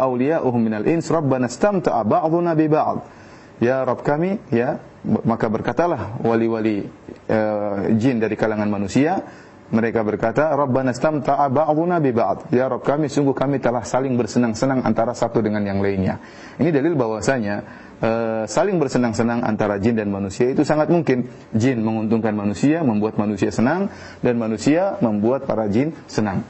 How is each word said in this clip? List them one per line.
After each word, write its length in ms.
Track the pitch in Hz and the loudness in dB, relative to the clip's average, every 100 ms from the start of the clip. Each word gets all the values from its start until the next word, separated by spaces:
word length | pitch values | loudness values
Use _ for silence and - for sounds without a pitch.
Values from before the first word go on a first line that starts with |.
awliya'uhum 560 | 131 123 135 160 127 120 | 2 0 0 2 0 0
minal 240 | 113 107 | 0 0
ins, 240 | 104 165 - | 0 0 0
rabbana 400 | 160 143 131 123 | 0 2 0 -2
istamta'a 560 | - 208 196 151 117 | 0 0 2 0 0
ba'duna 480 | 107 165 156 170 175 | 2 2 2 0 0
bi 160 | 160 156 | 2 2
ba'd." 320 | 151 110 - - - - - - - | 2 2 -2 -8 -20 -20 -20 -16 -2
"Ya 200 | 117 131 | 0 0
Rabb 200 | 127 117 | 0 -2
kami," 360 | - 147 180 208 - | 0 0 0 -4 -2
ya, 280 | 117 127 - - - | 0 0 -4 -10 -10
maka 480 | - 107 110 113 117 | -2 0 0 0 0
berkatalah 680 | 110 - 120 175 143 98 123 | -2 -2 0 0 0 -6 -4
wali-wali, 640 | 113 113 113 113 110 101 95 - - - - | 0 2 2 0 -2 -2 -6 -14 -20 -16 -2
eh, 640 | 110 107 104 104 101 90 110 | 0 0 -2 -4 -4 0 2
jin 240 | 127 117 | 2 0
dari 160 | 107 104 | -2 0
kalangan 320 | 110 107 104 | -2 0 -2
manusia, 480 | 98 98 127 151 196 - - - - - | -2 0 2 2 0 -6 -18 -20 -20 -2
mereka 300 | 113 113 113 | 0 2 0
berkata, 560 | 104 101 113 113 156 139 | 0 0 0 2 2 2
"Rabbana 400 | 139 131 131 120 | 2 2 0 0
istamta'a 560 | 156 151 139 143 143 | 0 0 0 2 2
ba'duna 480 | 131 156 151 175 175 | 2 2 2 2 2
bi 160 | 139 117 | 2 2
ba'd." 400 | 98 92 - 123 | 0 -2 0 0
"Ya 160 | 131 | 0
Rabb 160 | 120 - | -2 0
kami, 240 | 147 147 | 0 0
sungguh 240 | 151 139 127 | 0 0 2
kami 240 | 135 135 | 0 0
telah 240 | 123 120 | 0 -2
saling 320 | 113 127 135 120 | -2 -2 0 0
bersenang-senang 640 | 110 127 120 110 135 131 110 | 0 0 0 0 0 0 0
antara 240 | 110 117 | 0 0
satu 320 | 117 117 123 | 0 0 0
dengan 240 | 107 107 101 | 0 0 -2
yang 160 | 98 | 0
lainnya." 400 | 98 98 92 95 - - - - | 0 0 -2 -2 -10 -20 -14 -2
Ini 160 | 151 | 2
dalil 240 | 143 156 156 | 2 2 0
bahwasanya, 600 | 113 110 101 135 104 104 - - - - | 0 0 0 0 -2 -4 -8 -18 -18 -4
eh, 440 | 113 113 113 113 110 | 0 0 -2 -2 -2
saling 320 | 151 190 180 | 0 2 2
bersenang-senang 640 | 135 127 120 107 117 117 | 0 2 0 2 0 0
antara 320 | - 107 104 101 | -2 0 0 2
jin 240 | 107 113 | 2 0
dan 80 | 101 | -2
manusia 400 | 98 98 - 123 | -2 -4 0 0
itu 160 | 147 | 2
sangat 240 | 147 151 151 | 2 2 2
mungkin. 400 | 170 139 127 123 - - | 2 2 0 -2 -10 -4
Jin 320 | 117 123 120 | 0 0 0
menguntungkan 480 | 110 113 110 113 110 | -2 -2 0 0 0
manusia, 480 | 104 101 101 139 160 | -2 -2 0 2 2
membuat 400 | 139 104 107 107 | 2 2 0 0
manusia 320 | 104 101 107 | -2 0 -2
senang, 400 | 104 117 175 196 - - - | 2 0 2 -2 -6 -18 -4
dan 160 | 127 120 | 0 0
manusia 560 | 110 107 139 160 196 - | -2 0 2 2 2 0
membuat 400 | 113 104 110 135 | 0 2 2 0
para 240 | - 110 107 | -2 -2 0
jin 240 | 104 147 156 - | 0 0 -4 -6
senang. 400 | - 104 95 | -2 -2 -2